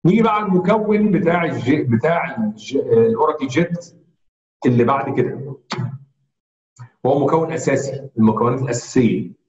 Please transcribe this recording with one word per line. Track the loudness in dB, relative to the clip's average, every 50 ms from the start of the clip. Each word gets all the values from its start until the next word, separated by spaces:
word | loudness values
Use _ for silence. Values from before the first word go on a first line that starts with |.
| 4
نيجي | 4 4 4
بقى | 2 2 2
على | 0 -2
المكون | 0 0 0 2 2 0 2 2 0 2 2 2 2
بتاع | 2 2 2 2 0 0 0
الج-، | -2 -4 -4 0 0 0 0 2 0 0
بتاع | 2 2 0 0 0 -2 -4 -4
الج-، | -4 -4 -4 -4 -8 -12 -4 -4
الاوراكل | -4 0 2 4 4 4 4 2 2 0 0 0 -2 -6
جيت | -4 -2 -2 -2 -2 -4 -8 -10 -16 -20 _ _ _ _ _ _ _ _ _ _ _ _ _ 0
اللي | 2 2 4 2
بعد | 2 2 0 -2 -4 -2
كده. | -2 -2 -2 -4 -8 -12 -14 -14 -16 _ _ -8 -6 -6 -8 -8 -12 -16 _ _ _ _ _ _ _ _ _ _ _ _ _ _ _ -20 -20 _ _ 0
هو | 0 2 2 2
مكون | 0 0 0 0 -2
اساسي، | -6 -4 -2 0 0 0 -2 -6 -8 -10 -14 -10 _
المكونات | 2 2 2 4 2 0 0 0 -2
الاساسيه. | -4 -4 -4 -6 -6 -2 0 2 2 4 2 0 -4 -8 -12 _ _